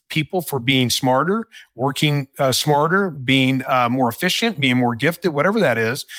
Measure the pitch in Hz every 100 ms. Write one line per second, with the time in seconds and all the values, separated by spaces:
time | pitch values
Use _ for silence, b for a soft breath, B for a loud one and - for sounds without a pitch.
0 | _ - - 185 - 139 120 131 123 -
1 | 135 131 156 214 226 B B - 135 131
2 | 151 147 135 - 139 123 151 147 156 190
3 | 196 147 127 135 131 131 127 131 120 127
4 | 123 113 180 - 226 190 135 123 123 117
5 | 143 165 185 143 160 226 160 113 113 120
6 | -